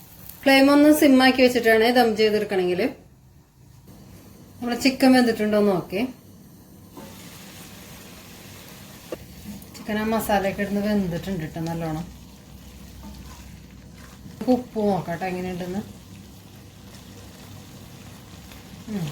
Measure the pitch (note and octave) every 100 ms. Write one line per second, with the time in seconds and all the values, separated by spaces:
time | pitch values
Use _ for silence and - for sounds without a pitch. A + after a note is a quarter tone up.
0 | - - - - C4+ C4+ C4+ C#4+ D4 D4+
1 | D4+ C4 C4 B3+ B3+ B3 A3 A3 A3+ B3
2 | A#3 G#3 G#3+ G#3 G#3 G3 F3+ F3+ B3 -
3 | - - - - _ _ - - - -
4 | - - - - - - A#3+ A#3+ C4+ B3+
5 | C4 C4 A#3 G#3+ G#3+ G#3 G#3 F3+ - F#3
6 | B3+ - - - - - - - - -
7 | - - - - - - - - - -
8 | - - - - - - - - - -
9 | - - - - - G3+ - - - G#3+
10 | G#3+ A3 G#3+ G3+ F#3+ F#3+ G3 G3+ G#3 G#3
11 | F#3 E3 F#3+ F#3+ D3+ E3 E3 E3 E3 D#3
12 | E3+ - - - - - - - - -
13 | - - - - - - - - - -
14 | - - - - G#3 B3 B3 A3 G#3 F#3
15 | D3+ E3 F#3 F3+ F#3 F3+ F3+ F#3+ A3+ -
16 | - - - - - - - - - -
17 | - - - - - - - - - -
18 | - - - - - - - - - G#3
19 | D#3